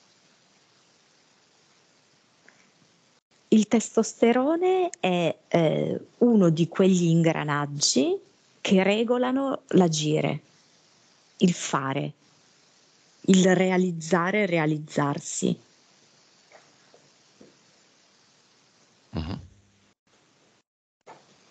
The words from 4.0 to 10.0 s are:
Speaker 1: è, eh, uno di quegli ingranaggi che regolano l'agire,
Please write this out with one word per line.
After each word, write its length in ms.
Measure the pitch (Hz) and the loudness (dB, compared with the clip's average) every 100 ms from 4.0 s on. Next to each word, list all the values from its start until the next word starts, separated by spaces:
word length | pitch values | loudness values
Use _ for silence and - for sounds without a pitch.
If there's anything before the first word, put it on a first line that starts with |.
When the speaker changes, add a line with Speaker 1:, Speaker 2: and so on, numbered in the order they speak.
| 214 - 233 240 277 339 370 370 349 - | -4 0 0 2 0 0 0 0 -2 -4
Speaker 1:
è, 380 | 185 175 165 - _ | -2 0 -2 -4 _
eh, 540 | 170 156 151 151 - - _ | 0 2 0 -4 -6 -10 _
uno 320 | 247 220 170 | 2 4 4
di 160 | 160 170 | 2 0
quegli 360 | - 190 185 | 2 2 2
ingranaggi 1120 | 170 165 160 151 151 147 147 147 - 247 302 381 - _ _ _ | 2 2 2 0 -2 -4 -4 -4 -2 0 -2 -4 -8 _ _ _
che 220 | - 190 | 0 2
regolano 800 | 190 214 233 247 247 262 277 - - | 2 0 0 -2 -2 -2 -4 -6 0
l'agire, 720 | - 180 156 | 2 2 0